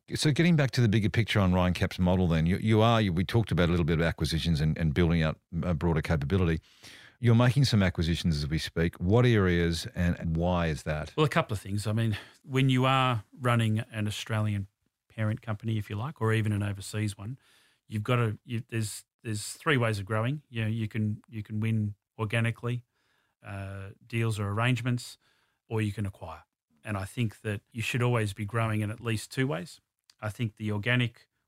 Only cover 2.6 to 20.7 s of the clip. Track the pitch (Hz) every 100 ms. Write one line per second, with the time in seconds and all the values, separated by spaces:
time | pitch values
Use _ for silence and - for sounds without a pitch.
2.6 | 110 110 113 113 101 85 92 117 107 82
3.6 | 82 85 76 80 82 - 76 80 78 78
4.6 | 78 - 80 71 85 85 78 - - 82
5.6 | 80 80 85 78 - 82 69 95 87 80
6.6 | - _ - - - - 117 117 123 143
7.6 | 135 107 92 - 82 82 87 73 73 78
8.6 | - 85 87 - 87 117 123 110 92 85
9.6 | 85 80 - - 87 - 85 82 87 87
10.6 | 85 71 78 76 78 - 147 170 - 101
11.6 | 98 104 107 110 113 101 - - - 131
12.6 | 135 127 131 135 127 117 - - 123 117
13.6 | 110 107 - 110 107 - - 110 107 101
14.6 | 98 _ _ _ _ - 107 110 - 107
15.6 | 113 110 - 104 135 - 110 110 107 101
16.6 | 101 98 - 107 107 98 101 135 _ _
17.6 | _ _ - 107 107 123 113 101 - 113
18.6 | - 113 110 - - _ 120 107 - -
19.6 | 160 135 113 101 98 110 120 147 - 117
20.6 | 110